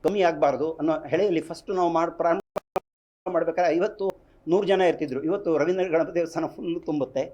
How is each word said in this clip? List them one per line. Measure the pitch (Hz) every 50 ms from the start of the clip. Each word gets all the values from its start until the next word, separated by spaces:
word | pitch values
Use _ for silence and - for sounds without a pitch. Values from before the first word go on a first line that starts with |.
| -
ಕಮ್ಮಿ | 156 196 208
ಆಗ್ಬಾರ್ದು | 185 170 160 151 156 143 135 123 147 160 160
ಅನ್ನೋ | - 147 160 160 156 -
ಹೆಳೆಯಲ್ಲಿ | 143 156 170 196 208 175 160
ಫಸ್ಟ್ | 156 - 170 - - -
ನಾವು | 196 185 175 170
ಮಾಡ್-, | 165 165 170 170 165
ಪ್ರಾರಂಭ | - - 170 170 196 - _ _ - _ _ _ - _ _ _ _ _ _ _ _ _ 185 180
ಮಾಡ್ಬೇಕಾದ್ರೆ | 165 170 165 165 - 180 170 151
ಐವತ್ತು, | 170 185 220 214 - 196 190 - - _ _ _ _ _
ನೂರು | 160 170 196 202
ಜನ | 180 196 190
ಇರ್ತಿದ್ರು. | 185 175 151 - 156 143 127 123 -
ಇವತ್ತು | 160 190 202 202 175 160
ರವೀಂದ್ರ | 143 143 170 185 190 185
ಗಣಪತಿ | 190 160 165 160 - -
ದೇವಸ್ಥಾನ | 175 170 165 - 170 160
ಫುಲ್ | 151 - - 226 175 165 175 -
ತುಂಬುತ್ತೆ. | - 156 151 135 - - 135 143 175